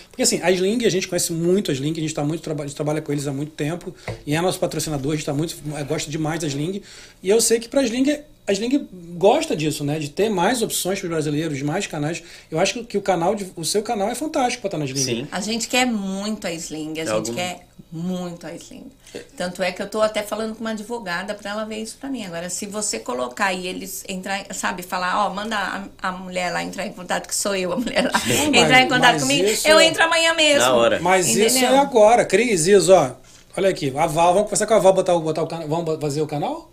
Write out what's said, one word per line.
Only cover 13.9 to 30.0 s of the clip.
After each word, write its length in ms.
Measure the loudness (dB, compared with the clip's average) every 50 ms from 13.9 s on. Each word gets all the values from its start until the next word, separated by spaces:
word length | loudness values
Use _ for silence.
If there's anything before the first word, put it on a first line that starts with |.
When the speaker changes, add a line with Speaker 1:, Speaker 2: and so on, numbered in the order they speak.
| -2 -2 -2 -2
Speaker 1:
é 60 | -4
fantástico 460 | -4 -6 -4 0 0 0 0 -2 -4
pra 100 | -6 -6
tá 60 | -4 -4
na 60 | -4
Sling. 180 | -4 -2 -2 -2
Speaker 2:
Sim. 240 | -2 -2 -4 -6 -6
Speaker 3:
A 80 | -6 -6
gente 260 | -4 -4 -4 -4 -4
quer 180 | -2 0 0 2
muito 640 | 0 0 -2 -4 -4 -6 -4 -4 -6 -6 -6 -6
a 40 | -8
Sling, 460 | -8 -8 -10 -10 -10 -8 -8 -8 -6
a 40 | -6 -2
Speaker 2:
É 20 |
Speaker 3:
gente 40 | -2
Speaker 2:
algum 240 | -2 -2 -2 -4 -4
Speaker 3:
quer 320 | -4 -6 -6 -8 -10 -16 _ _ -20 -18 _
muito 560 | -10 -8 -6 -4 -4 -4 -6 -8 -10 -12 -14
a 80 | -14 -14
Sling. 320 | -14 -16 -18 -18 -18 -18 -20 -20 _ -20 -16 -16 -16 -16 -14 -10
Tanto 240 | -8 -8 -6 -4 -4
é 100 | -4 -4
que 80 | -2 -4
eu 80 | -6
tô 140 | -4 -2 0
até 220 | 0 0 0 -2 -4
falando 320 | -4 -4 -6 -6 -6 -8
com 60 | -8
uma 100 | -8 -8
advogada 640 | -8 -8 -8 -8 -10 -8 -6 -6 -6 -6 -6 -8 -8
pra 160 | -8 -10 -8
ela 140 | -8 -8 -8
ver 120 | -8 -8
isso 180 | -10 -10 -12 -12 -12
pra 100 | -10 -10
mim. 160 | -8 -8 -8
Agora, 240 | -10 -10 -10 -8 -8
se 160 | -8 -8 -8
você 320 | -8 -6 -6 -4 -4 -6
colocar 560 | -6 -6 -6 -6 -6 -6 -6 -4 -2 -2 -2 -2
e 140 | -2 -6
eles 360 | -8 -8 -10 -10 -12 -12 -12 -10 -10
entrar, 340 | -10 -8 -6 -6 -6 -6 -6 -10 -10
sabe, 260 | -6 -6 -6 -6 -6
falar, 460 | -8 -6 -6 -4 -2 -2 0 0 0
ó, 40 | -2
manda 240 | -2 -6 -6 -4 -4
a, 520 | -4 -4 -4 -6 -8 -10 -14 -12 -8 -6 -6
a 20 |
mulher 400 | -6 -8 -10 -8 -6 -4 -4 -4
lá 120 | -4 -4 -6
entrar 240 | -6 -8 -8 -8
em 40 | -8
contato, 360 | -10 -10 -6 -4 -4 -4 -4
que 80 | -4 -4
sou 200 | -4 -2 -2 -2
eu, 160 | -2 -2 -2
a 60 | -2
mulher 280 | -2 -4 -2 0 0 0 2
lá, 80 | 0 0 0
Speaker 1:
Não, 200 | 0 0 2 2
Speaker 3:
entrar 220 | 4 6 6 6 8
Speaker 1:
mas, 160 | 8 6 6
Speaker 3:
em 40 | 6
contato 240 | 4 4 4 4 4
Speaker 1:
mas 80 | 4
Speaker 3:
comigo, 260 | 2 0 2 2 2
Speaker 1:
isso 200 | 2 0 2 6
Speaker 3:
eu 100 | 6 8
Speaker 1:
é 80 | 8 8
Speaker 3:
entro 160 | 6 4 2